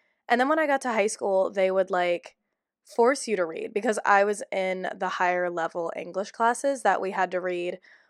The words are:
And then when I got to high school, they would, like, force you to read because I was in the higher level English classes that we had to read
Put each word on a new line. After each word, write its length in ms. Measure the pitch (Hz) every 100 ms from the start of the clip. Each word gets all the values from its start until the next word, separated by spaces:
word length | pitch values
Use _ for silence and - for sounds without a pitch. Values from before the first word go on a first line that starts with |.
| _ _ -
And 140 | 240
then 80 | 269
when 100 | 320
I 80 | 294
got 140 | 269
to 120 | 254
high 140 | 220 208
school, 440 | - 196 190 190
they 200 | 196 190
would, 200 | 190 190
like, 460 | 185 175 175 - _ _ _ _ _ _ -
force 320 | 233 285 -
you 80 | 196
to 80 |
read 300 | 170 - -
because 240 | 214 233 208 -
I 180 | 202
was 180 | 202 202 -
in 380 | 190 185 185 185
the 160 | 190 185
higher 400 | - 180 180 180
level 420 | 175 160 175 165
English 380 | - 175 180 208
classes 500 | - 226 240 277 269
that 180 | 208 185
we 100 | 190
had 200 | 202 180
to 80 | 180
read 380 | 180 180 175 185 - -